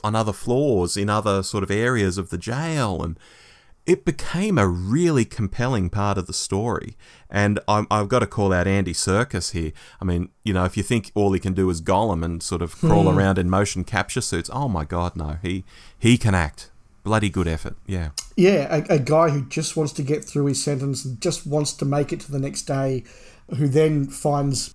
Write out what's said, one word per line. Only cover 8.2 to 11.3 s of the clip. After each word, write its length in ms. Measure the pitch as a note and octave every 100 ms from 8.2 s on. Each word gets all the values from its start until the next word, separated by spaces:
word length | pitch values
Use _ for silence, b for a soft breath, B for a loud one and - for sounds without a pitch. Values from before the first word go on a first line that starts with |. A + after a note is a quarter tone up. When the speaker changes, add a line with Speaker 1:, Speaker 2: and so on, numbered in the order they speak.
| G2+
Speaker 1:
call 260 | - G2
out 140 | F2+ F#2
Andy 260 | G2+ F2+
Serkis 600 | E2 - G2 C3 F2+ -
here. 180 | F2 D2+ B B B
I 40 |
mean, 260 | F#2 F2 - _
you 100 | G#2+
know, 120 | F#2
if 120 | F2+ G#2
you 60 |
think 300 | F#2+ A#2+ -
all 180 | G#2 G2+